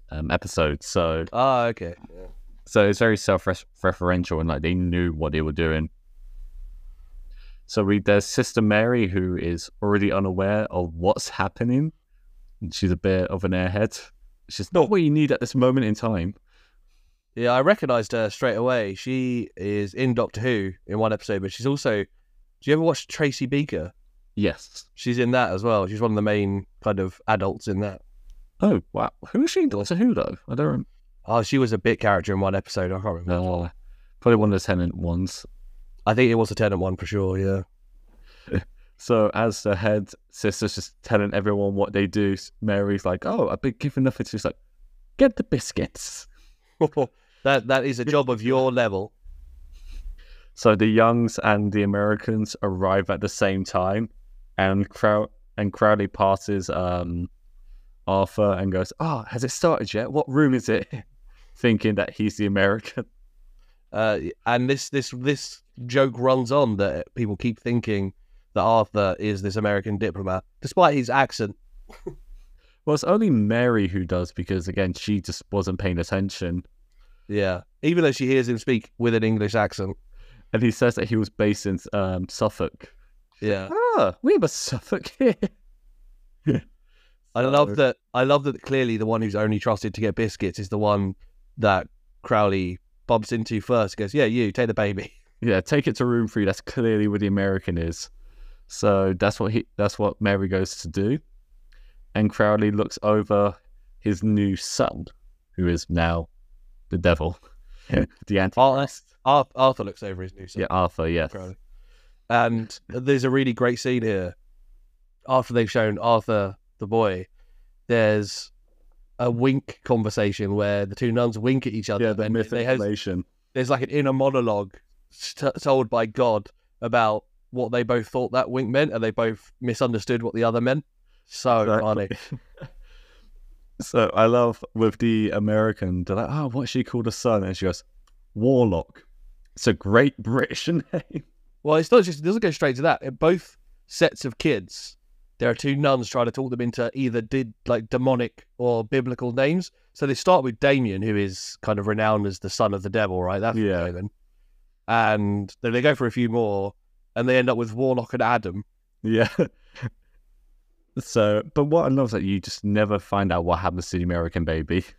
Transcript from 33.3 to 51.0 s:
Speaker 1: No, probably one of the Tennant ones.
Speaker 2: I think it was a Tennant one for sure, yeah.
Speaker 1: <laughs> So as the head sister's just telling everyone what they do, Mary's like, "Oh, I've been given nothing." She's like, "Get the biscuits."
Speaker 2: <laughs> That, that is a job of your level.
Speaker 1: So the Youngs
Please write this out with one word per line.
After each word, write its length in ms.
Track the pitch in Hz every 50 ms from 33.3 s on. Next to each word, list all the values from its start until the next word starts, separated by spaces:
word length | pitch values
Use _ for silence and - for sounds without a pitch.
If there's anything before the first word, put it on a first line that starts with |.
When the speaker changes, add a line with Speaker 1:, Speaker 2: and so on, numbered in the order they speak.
Speaker 1:
No, 380 | 87 87 92 92 87 87 87 85 - - - - - - - - _ -
probably 160 | - 123 117
one 160 | 107 107 104
of 80 | 98 92
the 60 | -
Tennant 280 | - 92 90 87 85 -
ones. 500 | 90 90 85 85 90 95 90 - - - - - - - - - - - - - - -
Speaker 2:
I 100 | 107 110
think 160 | 123 127 113
it 20 | 113
was 160 | 113 110 -
a 40 | 98
Tennant 260 | - 110 101 98 87
one 140 | 90 95 92
for 100 | - 87
sure, 320 | - 107 101 95 92 95 95 98 95 98 95 92 - _ _ _ _ - - - - _ - - - - - - -
yeah. 80 | - - -
Speaker 1:
<laughs> 80 | - - - - _ _ -
So 340 | - - 120 110 107 101 -
as 300 | 107 117 113 98 - -
the 100 | 104 101
head 360 | 90 110 107 107 107 92 - - - _ _
sister's 460 | - - - 104 - - 110 98 -
just 240 | 101 - - - _
telling 320 | - - 117 104 101 101 -
everyone 400 | 101 95 104 101 101 101 101 98
what 180 | 98 98 -
they 140 | - 101 101
do, 300 | 90 104 107 101 98 98 - - - - -
Mary's 440 | 107 104 101 101 101 101 101 98 -
like, 220 | 92 92 - -
"Oh, 220 | - 220 240 113 -
I've 120 | - -
been 140 | - 131 - -
given 240 | 143 143 - 135 131
nothing." 220 | 131 - - 113
She's 180 | - - 104 -
like, 120 | - - - _ _ _ _ - - - - - _ _
"Get 180 | - 269 254 -
the 60 | - -
biscuits." 840 | - 143 113 - - - - - - - - - - - - - - - _ - - _ _ _ _ _ -
Speaker 2:
<laughs> 280 | 160 147 - 151 127 - _ _ _ _ _ _ -
That, 220 | 135 139 127 110
that 180 | 123 131 135 127
is 140 | 139 120 123
a 60 | 117
job 260 | 147 147 143 131 127
of 100 | 120 107
your 300 | 110 123 131 131 131 131
level. 420 | 123 123 117 107 98 95 104 - _ _ - - - - - - - - - - - - - - - - - - - - - - - - - - _
Speaker 1:
So 220 | - - 113 107
the 100 | 98 107
Youngs 540 | 110 107 113